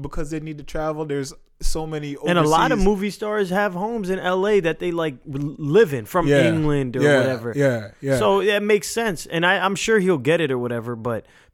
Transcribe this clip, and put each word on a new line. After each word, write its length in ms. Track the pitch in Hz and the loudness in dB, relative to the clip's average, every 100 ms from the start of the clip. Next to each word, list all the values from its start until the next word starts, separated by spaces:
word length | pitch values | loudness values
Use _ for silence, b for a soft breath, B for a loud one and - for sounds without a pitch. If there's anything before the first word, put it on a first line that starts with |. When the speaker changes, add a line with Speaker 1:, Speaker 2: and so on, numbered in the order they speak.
Speaker 1:
because 300 | 143 - 151 | -8 -6 -6
they 100 | 156 | -6
need 180 | 156 147 | -8 -12
to 60 | |
travel. 400 | - 165 156 156 156 | -10 -6 -4 -4 -4
There's 260 | 143 139 147 _ _ | -6 -6 -12 _ _
so 260 | - 160 156 | 0 0 -2
many 300 | 156 147 143 151 | -6 -8 -6 0
Speaker 2:
And 120 | 175 | 2
a 40 | |
lot 240 | 151 160 247 | 4 4 4
of 80 | 240 | 4
Speaker 1:
overseas 60 | |
Speaker 2:
movie 260 | 190 208 202 | 2 2 -2
stars 400 | - 214 214 190 | -4 -4 -2 0
have 220 | 185 208 | 0 -2
homes 380 | 175 214 233 185 | -2 -6 -6 -4
in 80 | 190 | -4
L 280 | 180 185 196 | -2 0 2
A 140 | 208 | 2
that 180 | 165 160 | 2 -2
they, 100 | 180 | -4
like, 240 | 170 160 127 - | -2 -4 -6 -10
l-, 220 | 135 143 139 | -6 -6 -6
live 360 | 147 175 220 | 2 4 4
in 100 | 139 | 2
from 220 | 104 180 156 | -2 0 4
Speaker 1:
Yeah. 200 | 143 131 | 4 4
Speaker 2:
England 480 | 165 151 143 131 123 | 2 0 0 -2 0
or 60 | |
Speaker 1:
Yeah. 160 | 143 139 | 4 4
Speaker 2:
whatever. 320 | 127 127 117 127 | 2 -2 -4 0
Speaker 1:
Yeah. 340 | 139 117 101 - | 0 0 -6 -10
Yeah. 180 | 139 131 | -2 2
Speaker 2:
So 260 | 117 196 | 2 2
that 180 | 190 208 | 2 0
makes 260 | 208 208 - | 2 0 0
sense. 360 | - 233 202 - | -4 -2 -4 -6
And 200 | 165 175 | 0 2
I, 120 | 190 | 2
I'm 100 | 185 196 | 0 -2
sure 220 | - 220 | 0 2
he'll 180 | 185 165 | 2 2
get 220 | 123 170 | 2 0
it 100 | 156 | 0
or 80 | 131 | -2
whatever, 360 | 120 120 113 | -2 -4 -6
but 300 | 117 113 110 - b b | -6 -4 -6 -8 b b